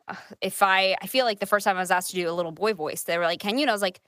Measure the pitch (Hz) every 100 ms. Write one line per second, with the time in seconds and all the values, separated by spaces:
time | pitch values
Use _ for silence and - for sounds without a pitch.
0 | - - - - 190 - 196 190 190 185
1 | 196 262 240 202 202 208 202 185 180 180
2 | - 180 170 170 170 160 214 190 151 -
3 | - 170 170 170 208 247 294 208 196 -